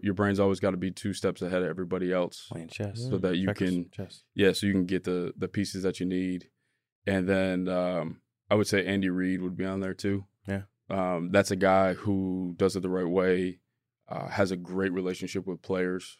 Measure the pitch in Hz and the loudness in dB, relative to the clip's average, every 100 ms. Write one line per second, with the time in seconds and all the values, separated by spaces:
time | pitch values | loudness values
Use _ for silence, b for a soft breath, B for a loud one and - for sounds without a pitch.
0 | 104 95 101 98 101 95 101 92 95 90 | 0 2 2 4 4 4 0 0 -2 -4
1 | 104 92 98 87 90 90 90 85 90 92 | -6 -2 -2 -2 -2 0 0 -2 -4 -2
2 | 90 90 87 - - - 82 - 104 110 | 0 0 0 -4 -14 -12 -12 -8 -8 -6
3 | 127 101 92 90 95 101 92 90 87 - | -4 -2 0 0 0 0 0 0 -4 -10
4 | 95 - _ - 101 - 101 95 90 92 | -14 -14 _ 2 4 4 2 2 2 -2
5 | 90 90 87 - 92 - 98 95 92 87 | -2 -2 -4 -6 -6 -4 -4 -2 -4 -2
6 | 92 92 92 90 - _ _ _ _ _ | -2 -2 -2 -4 -8 _ _ _ _ _
7 | - 95 90 95 95 92 92 90 90 90 | -2 0 2 2 2 0 0 0 0 -2
8 | 80 - _ _ - 104 101 101 90 98 | -4 -8 _ _ 0 2 4 2 2 0
9 | 92 92 92 92 90 90 95 95 95 92 | 0 0 0 0 -2 -4 -4 -4 -4 -4
10 | 101 98 98 _ - 98 95 _ - 95 | -2 -2 -4 _ -6 -6 -6 _ -8 -2
11 | 92 90 87 98 98 98 95 95 95 90 | 0 -2 2 4 4 4 6 6 6 2
12 | 107 98 95 92 90 85 95 95 90 92 | 0 0 0 -2 -4 0 0 2 -2 0
13 | 87 92 92 90 92 90 _ _ _ _ | 0 2 4 4 0 -6 _ _ _ _
14 | - 90 92 107 98 90 87 92 95 90 | -12 -8 -4 0 0 0 -6 -2 0 0
15 | 90 92 92 98 92 85 - 92 92 92 | -2 -4 -6 -6 -6 -8 -4 -2 -2 -4
16 | - - | -8 -20